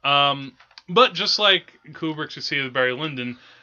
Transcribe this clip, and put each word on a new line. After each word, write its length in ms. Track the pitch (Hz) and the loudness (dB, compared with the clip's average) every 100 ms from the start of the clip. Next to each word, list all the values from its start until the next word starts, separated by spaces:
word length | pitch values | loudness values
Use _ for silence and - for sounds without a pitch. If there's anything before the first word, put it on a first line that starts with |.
Um, 520 | 139 143 143 139 139 _ _ - - | 2 2 4 0 -6 _ _ -20 -2
but 260 | 175 240 | 4 4
just 240 | 175 196 - | 2 -2 2
like 340 | 208 185 - _ 151 | 2 2 0 _ -20
Kubrick 400 | - 160 151 151 | -8 -8 -6 -10
succeeded 320 | - - 143 | -10 -6 -4
with 100 | 135 | -2
Barry 180 | 127 127 | 0 0
Lyndon, 460 | 127 156 135 123 120 - - | 0 -6 -6 -8 -10 -18 -20